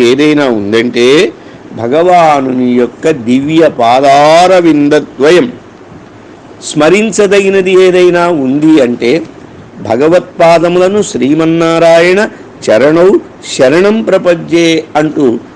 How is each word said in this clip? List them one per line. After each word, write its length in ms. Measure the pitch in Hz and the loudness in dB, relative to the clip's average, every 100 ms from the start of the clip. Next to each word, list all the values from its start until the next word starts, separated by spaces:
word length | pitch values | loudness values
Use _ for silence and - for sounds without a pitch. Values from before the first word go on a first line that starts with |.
ఏదైనా 460 | 120 131 151 147 139 | 2 2 0 0 0
ఉందంటే 840 | 110 101 113 123 120 120 147 226 - - - - - | -2 -2 -2 -2 0 2 2 0 -6 -20 -20 -18 -10
భగవానుని 960 | 117 147 180 180 160 147 131 127 123 | -4 -2 2 2 2 0 -2 -2 -2
యొక్క 360 | 123 120 - 160 151 | 0 -2 -4 -4 -4
దివ్య 460 | 110 127 143 160 156 - | -2 -2 0 0 0 0
పాదార 800 | 117 127 139 139 151 165 180 185 | 0 2 2 2 4 4 4 2
విందద్వయం. 960 | 170 147 143 151 139 - 143 175 123 - - - - - - - - - - - | 2 0 0 0 -2 -2 0 2 0 -6 -20 -20 -20 -20 -20 -20 -20 -20 -20 -18
స్మరించదగినది 1080 | - 151 151 190 220 190 208 202 196 196 185 185 | -8 -2 2 2 0 -2 0 0 0 -2 0 2
ఏదైనా 500 | 185 180 180 175 175 165 | 2 2 2 0 0 -2
ఉంది 420 | 131 143 156 156 | -4 -2 2 2
అంటే 420 | 120 120 120 160 160 - - - - - | 0 -2 -2 -4 -6 -16 -20 -20 -20 -14
భగవత్పాదములను 1200 | 107 113 151 180 - - 165 170 170 175 185 208 | -6 -2 0 0 -2 0 2 2 0 0 0 -2
శ్రీమన్నారాయణ 1300 | 196 123 127 156 160 165 165 165 165 165 175 190 220 - - - | -4 -4 -2 -2 0 0 0 2 2 4 2 0 -2 -8 -20 -10
చరణౌ 560 | - 107 139 165 180 320 - - - | -2 2 2 2 2 0 -4 -16 -12
శరణం 540 | - 131 160 202 220 | -2 0 2 0 -2
ప్రపద్యే 840 | 214 190 175 170 151 165 165 160 - 147 | -2 -2 0 -4 -4 -2 0 -2 -4 -4
అంటూ 420 | 151 151 135 113 - | -4 -2 -2 -2 -8